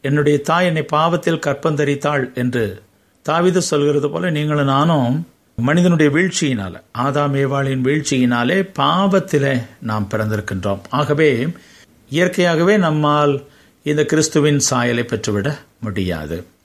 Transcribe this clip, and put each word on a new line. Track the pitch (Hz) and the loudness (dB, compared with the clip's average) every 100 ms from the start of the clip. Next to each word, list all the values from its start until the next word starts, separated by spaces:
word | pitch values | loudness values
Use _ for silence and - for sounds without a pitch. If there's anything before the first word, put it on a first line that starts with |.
"என்னுடைய | 135 147 147 147 | 0 2 2 2
தாய் | 147 165 180 | 2 2 2
என்னை | 160 | 0
பாவத்தில் | 151 151 165 170 175 160 | 0 0 2 0 0 -2
கற்பந்தரித்தாள்" | 147 139 160 151 143 143 147 147 127 | -2 -2 -2 0 0 0 0 -2 -4
என்று | - 123 123 107 98 _ _ _ _ | -4 -2 -2 -4 -6 _ _ _ _
தாவீது | - 165 180 180 | -2 0 2 0
சொல்கிறது | 170 151 143 147 143 | 0 0 2 0 -2
போல, | 160 180 | -2 -2
நீங்களும் | 151 151 147 139 | -2 -2 0 2
நானும் | 135 160 156 120 143 170 _ _ - | 2 4 2 2 -2 -4 _ _ -4
மனிதனுடைய | 120 165 180 165 151 | 0 2 4 4 4
வீழ்ச்சியினால, | 147 185 180 151 120 95 87 _ - | 2 -2 -2 -2 -2 -6 -12 _ -4
ஆதாம் | 135 143 143 139 | -2 0 0 0
ஏவாளின் | 135 139 135 131 | 0 -2 -2 -2
வீழ்ச்சியினாலே | 127 156 143 131 127 120 120 190 185 - | 0 -2 0 0 2 2 2 0 -2 -2
பாவத்திலே | 143 170 196 190 - 151 139 127 113 - | 0 2 2 2 0 0 0 -2 -6 -10
நாம் | 113 107 101 | -4 -4 -2
பிறந்திருக்கின்றோம். | 110 107 107 - 95 101 98 - | -2 -2 -4 -4 -6 -4 -6 -4
ஆகவே | 131 147 147 156 120 147 170 - - - _ _ | -2 0 2 2 2 -4 -6 -18 -20 -20 _ _
இயற்கையாகவே | 147 180 180 175 165 175 214 | -2 0 2 0 2 2 2
நம்மால் | 170 151 147 147 147 139 - - _ _ | 2 2 2 2 2 0 -6 -20 _ _
இந்த | 147 151 151 | -4 -2 2
கிறிஸ்துவின் | 156 151 160 147 143 | 2 2 2 2 2
சாயலை | - 123 123 120 | 0 0 0 -2
பெற்றுவிட | 117 110 - 101 110 143 - _ | -2 -4 -2 -2 -2 -6 -14 _
முடியாது. | 107 98 92 82 78 82 - _ | -8 -4 -4 -4 -6 -10 -12 _